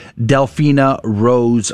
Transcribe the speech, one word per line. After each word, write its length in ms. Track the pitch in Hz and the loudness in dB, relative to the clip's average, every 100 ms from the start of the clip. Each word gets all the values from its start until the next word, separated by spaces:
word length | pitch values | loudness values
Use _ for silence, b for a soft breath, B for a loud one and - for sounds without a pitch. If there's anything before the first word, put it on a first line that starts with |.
| B - | B -6
Delphina 800 | 113 135 135 - 147 143 135 135 | 0 0 0 -2 0 2 0 -2
Rose 720 | 113 101 117 123 117 120 98 | -4 0 2 2 0 -2 -4